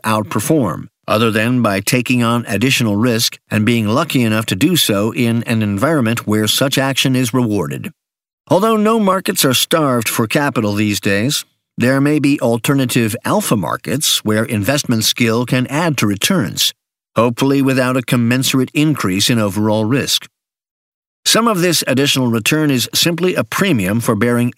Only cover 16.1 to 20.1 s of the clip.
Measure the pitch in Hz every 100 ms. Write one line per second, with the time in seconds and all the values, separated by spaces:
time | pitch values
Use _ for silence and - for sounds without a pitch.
16.1 | 98 - 190 95 - - - _ _ _
17.1 | - 117 117 135 139 135 131 127 131 123
18.1 | 127 117 127 135 135 127 - 156 139 101
19.1 | 92 110 120 104 95 107 107 110 135 82